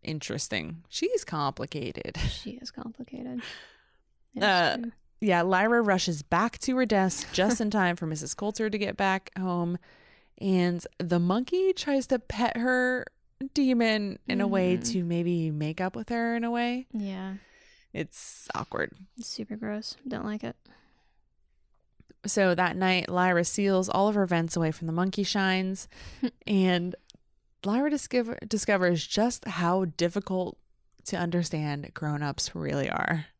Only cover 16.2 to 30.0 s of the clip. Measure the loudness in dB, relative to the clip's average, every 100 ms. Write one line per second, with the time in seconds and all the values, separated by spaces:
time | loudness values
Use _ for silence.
16.2 | -2 -2 -2 -2 -2 -4 -6 -6 -6 -6
17.2 | -8 -10 _ _ _ _ _ -8 -8 -8
18.2 | -10 -10 -8 -8 -6 -4 -6 -8 -20 -16
19.2 | -12 -10 -10 -8 -8 -8 -10 -12 -10 -8
20.2 | -6 -6 -8 -14 _ -20 _ _ _ _
21.2 | _ _ _ _ _ _ _ _ -20 -12
22.2 | -4 2 2 4 0 2 2 2 0 2
23.2 | 4 4 2 0 2 2 2 2 2 2
24.2 | 2 2 0 0 0 -2 -4 0 0 0
25.2 | -2 2 2 2 0 -4 -10 -16 -18 -4
26.2 | -6 _ 0 4 4 4 0 -8 _ -20
27.2 | _ _ _ _ 0 2 2 0 0 0
28.2 | 0 -6 -2 -2 2 4 4 4 0 2
29.2 | 2 0 -6 -2 2 2 0 0